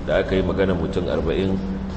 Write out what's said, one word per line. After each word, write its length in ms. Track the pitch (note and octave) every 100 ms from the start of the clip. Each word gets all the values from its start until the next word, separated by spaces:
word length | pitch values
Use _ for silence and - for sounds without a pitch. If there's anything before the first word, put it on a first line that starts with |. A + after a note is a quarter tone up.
| -
da 140 | F2
aka 160 | F#2+ F#2+
yi 60 |
magana 300 | F2 F#2+ F#2+ F2
mutum 320 | D#2 F#2 F2+
arba'in, 480 | D#2 D#2 D#2 F#2+ F#2+ - - -